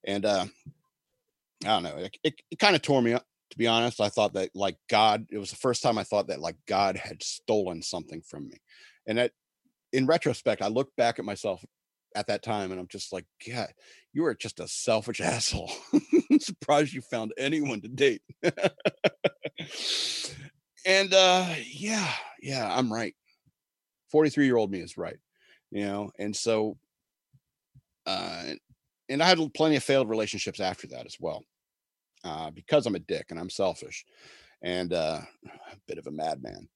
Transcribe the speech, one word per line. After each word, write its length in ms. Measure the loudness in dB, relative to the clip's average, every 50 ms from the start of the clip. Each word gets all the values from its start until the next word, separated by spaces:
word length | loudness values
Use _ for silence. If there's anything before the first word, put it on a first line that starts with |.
| -4
And, 200 | -4 -4 0 0
uh, 200 | 2 2 2 0 -4 -8 _ _ -20 -20 _ _ _ _ _ _ _ _ _ _ _ _ _ _ _ _ _ -2
I 40 |
don't 160 | 0 0 0 0
know, 140 | -4 -8
it, 200 | -8 -10 -10 -10 -4 _
it, 180 | -4 -4 -4 -16 _
it 80 | -2 2
kinda 180 | 4 4 4
tore 240 | 4 4 4 2 4
me 120 | 4 4 2
up, 120 | 0 -2 _ _ _ _ _
to 60 | -4
be 80 | -2 2
honest. 360 | 2 4 2 2 0 0 0
I 80 | -2 0
thought 240 | 2 2 0 2 2
that, 180 | -2 -4 -4 _
like, 240 | -2 -2 -2 -2 _ _
God, 380 | 2 4 6 6 6 4 2 -2 _
it 80 | -8 -8
was 100 | -8 -8
the 60 | -10
first 260 | -2 0 0 0 2
time 160 | 0 0 0
I 60 | 0 -2
thought 240 | 0 0 0 0
that, 140 | -2 -6 -6
like, 160 | -6 -8 -8 _ _
God 300 | -2 2 2 2 2 0
had 260 | -2 -8 -10 -12 -10 -10
stolen 580 | -10 -10 -8 _ 0 0 2 2 0 -4 -6
something 400 | -8 -8 -8 -8 -8 -10 -14 -14
from 280 | -14 -14 -14 -14 -14 -14
me. 80 | -16 _ _ _ _ -20 -20 -20 _ _ _
And 100 | -4 0
that, 140 | 0 0 0 _ _ _ _ _ _ _ _ _ _ _ _ 0
in 120 | 0 4
retrospect, 560 | 4 2 2 2 0 -2 0 0 0 0 0
I 60 | 0
look 280 | 0 0 0 -2 -2 _
back 220 | 0 2 2 2
at 80 | -2 -6
myself 380 | -8 -8 -6 -4 -4 -4 -6 -8 -20 _ _ _ _ _ _ _ _ _
at 120 | -6 -2
that 160 | -2 -4 -4 -2
time, 280 | -4 -4 -2 -2 -4
and 80 | -6 -8
I'm 80 | -10
just 240 | -12 -12 -14 -12 -8
like, 140 | -8 -10 -10 _ _ _ -14 -10
"God, 200 | -6 -6 -6 -8 -10 _ _ -20 -20 -20 _ _
you 120 | _ -2 0
are 100 | 0 -2
just 240 | -2 -8 -12 -10 -10
a 80 | -10
selfish 540 | -10 -8 -6 0 2 0 0 0 -4 -6 -4
<laughs> 100 | -2 -2
asshole." 400 | -2 0 -2 -2 -2 -4 -6 -8 -12 -12 -8 0 0 0
<laughs> 300 | 2 4 2 2 4 _
I'm 80 | 2 2
surprised 540 | 2 0 -10 _ 0 2 4 4 4 0 -2
you 80 | -10
found 320 | -10 -6 -6 -4 -4 -6 -6
anyone 440 | -4 -2 0 0 0 0 -2 -4 -6
to 60 | -8
date. 340 | -10 0 4 4 4 4 2 _ _ -16 _ -2
<laughs> 80 | -2 0 2 0 0 0 _ -4 -4 -2 _ 0 0 0 _ -2 -2 -2 _ -12 -12 _ -10 -12 -10 -8 -6 -4 -4 -2 -2 -2 -4 -6 -6 -8 -10 -12 -14 -16 -18 _ _ _ _ _ -6 2
And, 280 | 4 4 4 4 6 8
uh, 340 | 8 8 10 8 6 4 2 -2 -6 -6
yeah, 460 | -10 -10 -6 -4 -2 0 0 0 -2 -4 -6 -8 -12 -16 -12
yeah, 360 | -8 -6 -4 -2 -2 0 0
I'm 140 | 0 0 -2
right. 240 | -4 -6 -6 -6 -8 _ _ _ _ _ _ _ _ _ _ _ _ _ _ _ _ _ _ _
Forty-three-year-old 580 | 4 4 4 4 4 4 4 6 6 4 4 2
me 100 | -2 -6
is 180 | -8 -10 -10
right, 200 | -10 -10 -10 -10 -14 _ _ _ _ _ _ _ _ _ _
you 140 | -6 -4 -4
know? 260 | -2 -4 -4 -6 -8 _ -6
And 160 | -6 -6 -4
so, 420 | -2 0 0 2 2 0 -2 -4 _ _ _ _ _ _ _ _ _ _ _ _ _ _ _ _ _ _ _ _ -20 _ _ _ _ _
uh, 380 | -4 -4 -4 -4 -6 -8 -8 -8 -10 -10 -12 _ _ _ _ _ _ _ _ _
and 160 | -6 0 4 6
I 40 |
had 120 | 6 6 6 4 -2 2
plenty 240 | 2 4 4 4
of 60 | 4 4
failed 260 | 4 4 4 4 2
relationships 500 | 0 -2 -2 -2 -2 -6 -6 -6 -4 -2
after 280 | -2 -2 -2 -4 -10
that 180 | -14 -14 -14 -14
as 100 | -16 -16 -8
well, 240 | -8 -6 -6 -8 -12 _ _ _ _ _ _ _ _ _ _ _ _ _ _ _ -12
uh, 260 | -10 -8 -8 -8 -10
because 340 | -12 -14 -4 2 2 2 2
I'm 100 | 2 -4
a 40 | -4
dick 280 | -4 -6 -6 -6 -6 -10
and 100 | -10 -10
I'm 100 | -10 -10
selfish 540 | -4 -2 -2 -2 -2 -4 -12 -14 -14 -16 -16 _ _ _ -20 -20 -20 -20 -20 _ _ _
and, 300 | -6 -4 -2 -2 -2 0
uh, 300 | 0 0 0 -2 -2 -4 -8 -14 _ _ _
a 320 | -20 -20 -18 -20 -20 -20 -20 _
bit 120 | -12 -12 -12
of 80 | -10
a 40 | -10
madman. 560 | -8 -6 -4 -4 -4 -6 -8 -14 -14 -16 -18 -20 _